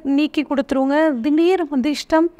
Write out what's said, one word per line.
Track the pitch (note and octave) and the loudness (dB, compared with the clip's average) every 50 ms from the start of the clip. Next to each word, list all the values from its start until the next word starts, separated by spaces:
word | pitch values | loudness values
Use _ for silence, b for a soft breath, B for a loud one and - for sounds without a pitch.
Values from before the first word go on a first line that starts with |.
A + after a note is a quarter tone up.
| - | 0
நீக்கி | C#4 C#4 C#4 D4+ D4 - D#4+ C#4+ | 0 0 0 0 0 -2 -4 -4
கொடுத்துருங்க. | - C#4+ C4 C4+ - C4 C4+ C4 C4+ C#4+ D4+ D#4+ D#4+ C#4 A#3 | -2 -2 -2 -2 0 0 0 0 2 2 2 2 2 0 0
திடீர் | A3+ D4+ D4 D#4+ E4+ F4 F#4+ F#4 E4+ C#4 | -2 0 2 2 2 2 2 0 -2 -2
அதிர்ஷ்டம், | D4 C4 A3+ D4+ C#4+ - - - D#4+ D#4+ E4 E4+ b | -2 -2 -2 -2 -2 -4 -4 0 2 2 2 2 b